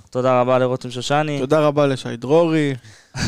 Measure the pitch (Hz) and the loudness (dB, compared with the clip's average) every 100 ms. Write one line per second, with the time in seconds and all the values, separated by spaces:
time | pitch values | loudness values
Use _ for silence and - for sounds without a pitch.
0 | _ 127 127 127 123 127 127 127 127 123 | _ -2 2 2 2 2 0 -2 -8 -8
1 | - 147 151 139 143 156 151 143 139 131 | -2 -2 -2 -4 0 2 2 2 0 -2
2 | 123 117 123 160 170 160 143 127 - - | -6 -8 0 2 2 0 -2 -4 -12 -20
3 | _ 139 | _ -8